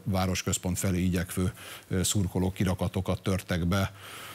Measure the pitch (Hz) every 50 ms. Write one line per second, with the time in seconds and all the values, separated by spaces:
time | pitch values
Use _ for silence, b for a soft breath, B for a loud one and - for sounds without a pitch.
0 | - - 95 92 92 92 92 - - 95 87 - - 90 90 - - 98 90 90
1 | 90 92 87 90 85 - - 95 92 87 - B B B B B B B - 95
2 | 87 - - 107 92 87 - 92 92 92 - - 107 92 90 - 90 95 - 98
3 | 87 - 90 - - 107 95 92 - - 92 85 87 85 95 98 95 - B B
4 | B B B B B B B